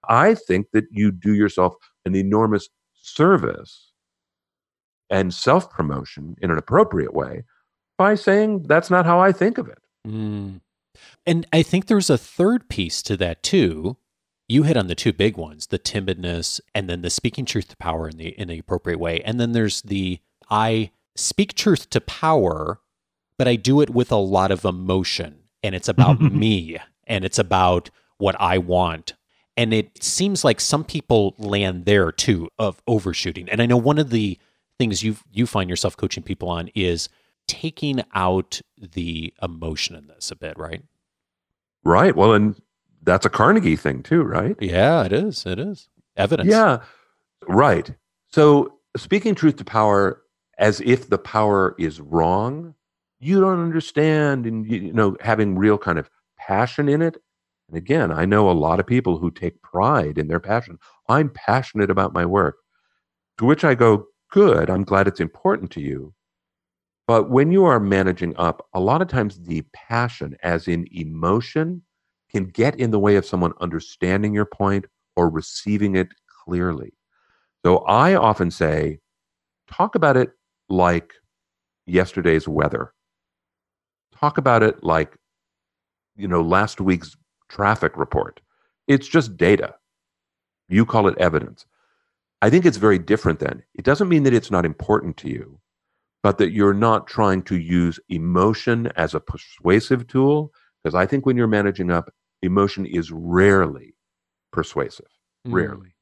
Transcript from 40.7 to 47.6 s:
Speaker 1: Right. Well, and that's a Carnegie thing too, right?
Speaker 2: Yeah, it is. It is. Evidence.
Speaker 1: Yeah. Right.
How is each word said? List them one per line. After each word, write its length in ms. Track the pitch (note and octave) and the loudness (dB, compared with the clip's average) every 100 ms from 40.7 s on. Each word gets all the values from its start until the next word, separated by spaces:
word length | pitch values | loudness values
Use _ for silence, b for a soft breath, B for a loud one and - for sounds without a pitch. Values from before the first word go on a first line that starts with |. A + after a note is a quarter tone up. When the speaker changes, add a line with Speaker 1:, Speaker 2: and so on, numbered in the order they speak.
| E2 _ _ _ _ _ _ _ _ _ _ | -14 _ _ _ _ _ _ _ _ _ _
Speaker 1:
Right. 320 | E2 F2 F3+ D#2+ | 2 4 4 6
Well, 180 | G#2 | 6
and 260 | G#2+ G#2 G2+ _ _ _ _ | 6 4 -2 _ _ _ _
that's 220 | E2 F#2 - | 0 2 2
a 40 | |
Carnegie 460 | - A#2+ G#3+ F3 D#2 | 2 4 4 2 0
thing 280 | D2+ C2+ | -2 -6
too, 200 | - E3+ | 0 0
right? 320 | A#2 E2 A2 G#3+ | 0 -2 -4 -4
Speaker 2:
Yeah, 440 | F#2+ F2 A#2 E3 | -2 2 2 2
it 80 | F2+ | 0
is. 320 | G#2 G#3 D3+ F#2 | -2 -2 -6 -8
It 140 | F2+ | -8
is. 300 | F3+ G3+ _ _ _ - | -8 -12 _ _ _ -4
Evidence. 340 | G2+ - F3 | 0 2 2
Speaker 1:
Yeah. 300 | G#3+ G#3+ A#2 b b b b _ _ - | 4 4 0 b b b b _ _ 0
Right. 460 | F#2+ | 4